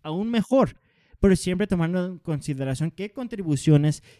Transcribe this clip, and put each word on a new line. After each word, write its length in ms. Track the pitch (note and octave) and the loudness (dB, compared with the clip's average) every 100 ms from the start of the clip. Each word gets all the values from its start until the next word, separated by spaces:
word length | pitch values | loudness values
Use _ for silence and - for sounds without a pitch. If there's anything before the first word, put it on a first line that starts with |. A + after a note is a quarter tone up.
aún 260 | D#3 E3 A3+ | -8 -6 -2
mejor. 480 | A#3 F#3 C4 A#3+ - _ _ _ _ | -2 2 2 2 -2 _ _ _ _
Pero 160 | G3 F#3 | 2 4
siempre 300 | F3+ F#3 G#3 | 0 -4 -2
tomando 400 | F3+ E3 F3+ F3+ | 0 0 -2 -4
en 120 | F3 | -8
consideración 720 | - D3 - C3+ C3+ C3 D#3+ | -8 -6 -6 -6 -4 -4 -6
qué 200 | - G3+ | -6 -12
contribuciones 920 | - B3 G#3+ E3+ C#3 D#3+ D3 D3+ D3 - | -10 -10 -8 -2 0 6 6 4 -2 -8